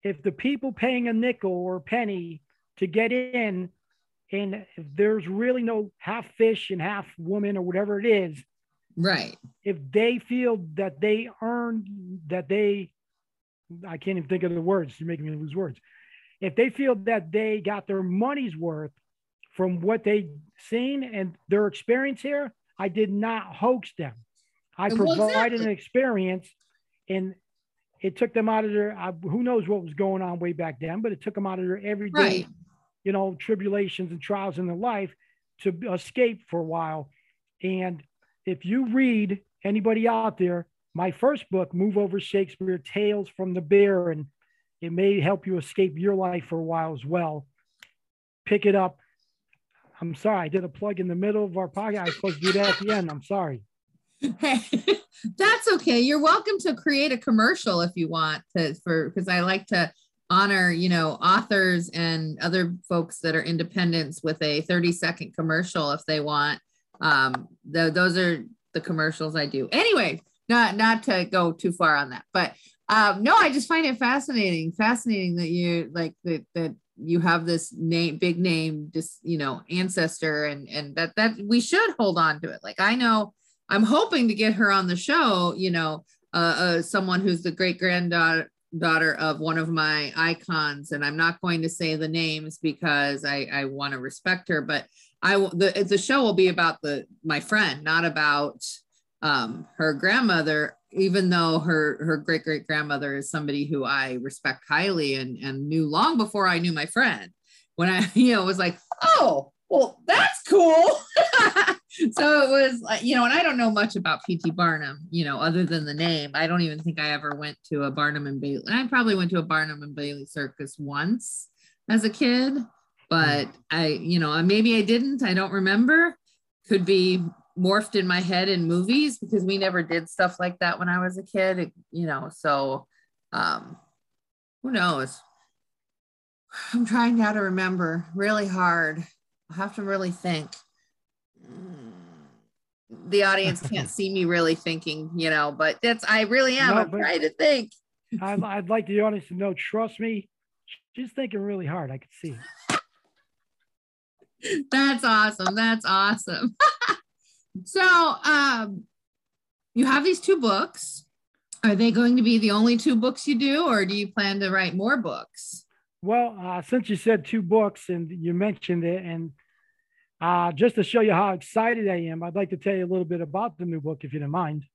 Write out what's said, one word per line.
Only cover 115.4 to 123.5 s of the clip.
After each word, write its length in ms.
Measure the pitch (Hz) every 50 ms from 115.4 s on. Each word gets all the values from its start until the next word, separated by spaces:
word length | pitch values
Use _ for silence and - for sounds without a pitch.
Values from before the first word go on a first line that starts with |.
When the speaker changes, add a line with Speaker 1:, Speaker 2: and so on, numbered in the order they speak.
Speaker 2:
other 240 | 147 165 165 180 185
than 200 | 165 170 165 151
the 100 | 147 143
name. 360 | 147 165 170 165 156 147 147 143
I 140 | 147 160
don't 140 | 165 170 180
even 180 | 170 160 151 156
think 220 | 160 170 160 156
I 100 | 151 151
ever 240 | 147 147 151 147 147
went 220 | 143 147 147 147 _ _ - 165
to 120 | 147 143
a 60 | 139
Barnum 380 | 135 151 147 147 147 151 147 143
and 120 | 139 135
Bailey. 220 | 135 143 139 131 - -
I 160 | 214 247 262
probably 300 | 240 269 254 240 226 208
went 140 | 190 180 175 185
to 60 | 175
a 40 | 160
Barnum 400 | 170 160 156 156 156 151 151 147
and 140 | 147 143
Bailey 280 | 147 147 143 147 143 139
circus 520 | - - 156 143 139 - _ 143 135 - -
once 720 | 147 139 139 143 151 180 226 247 - - - - - _ _ _ _ _ _ _ _ -
as 160 | 214 226 220
a 60 | 220
kid, 460 | 214 - 302 247 240 247 254 269 269 285 233 226 _ _ _ _ _ _ _ _
but 360 | - 165 156 151 147 143 135
Speaker 1:
Hmm. 60 | -